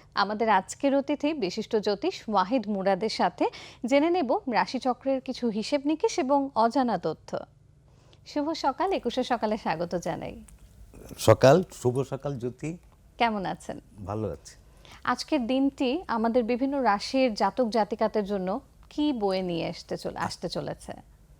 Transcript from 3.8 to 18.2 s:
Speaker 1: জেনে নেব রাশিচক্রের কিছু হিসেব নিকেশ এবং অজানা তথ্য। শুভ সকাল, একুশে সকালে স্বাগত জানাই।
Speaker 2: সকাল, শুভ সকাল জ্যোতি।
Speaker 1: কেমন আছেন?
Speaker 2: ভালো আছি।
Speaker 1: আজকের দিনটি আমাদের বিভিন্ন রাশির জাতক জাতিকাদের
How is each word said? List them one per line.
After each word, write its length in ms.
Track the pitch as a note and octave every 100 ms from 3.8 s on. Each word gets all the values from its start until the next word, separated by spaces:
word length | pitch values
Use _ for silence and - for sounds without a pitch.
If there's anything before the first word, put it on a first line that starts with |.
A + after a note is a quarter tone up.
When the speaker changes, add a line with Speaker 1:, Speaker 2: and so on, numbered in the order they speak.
| A#3
Speaker 1:
জেনে 240 | C#4 D#4+
নেব 240 | F4+ A#3+ F4+ -
রাশিচক্রের 680 | G#3 F#3+ B3+ C4 A#3+ C4+ C4+
কিছু 260 | B3+ B3 A#3+
হিসেব 320 | G#3 G#3 C#4+ C#4+
নিকেশ 340 | D#4 A4+ -
এবং 300 | B3+ C#4+ C#4 A3
অজানা 420 | A3+ C#4 B3 F#3
তথ্য। 400 | E3 D#3 - - - _ - _ _ - - - -
শুভ 260 | D4 D4
সকাল, 380 | D#4+ D4 C4 F#4
একুশে 320 | D#4+ A#3+ B3+
সকালে 340 | B3 A#3 G#3+ G#3
স্বাগত 380 | G#3+ D#3+ E3+ F3+
জানাই। 460 | F3 D#3 - A3+ - - - - - - - -
Speaker 2:
সকাল, 460 | - A2 B2+ E3 F3+ -
শুভ 220 | B2 B2
সকাল 360 | C3 C3+ C#3+ C3+
জ্যোতি। 380 | B2 - D3 F3 - _ - -
Speaker 1:
কেমন 280 | A#3 G#3+ F3+
আছেন? 340 | E3+ - - - - F#2+
Speaker 2:
ভালো 260 | G#2+ G#2
আছি। 240 | D2+ - - - - - -
Speaker 1:
আজকের 440 | - B3+ - D#4 A3+
দিনটি 560 | C4 C4+ - C4 D#4 -
আমাদের 360 | A3+ A3+ A#3+
বিভিন্ন 380 | A3+ B3 C4+ C#4
রাশির 520 | A#3 G3+ - C4+ C4
জাতক 360 | G#3 G3+ A3+ A#3
জাতিকাদের 560 | A3 G#3 A3 A3 A3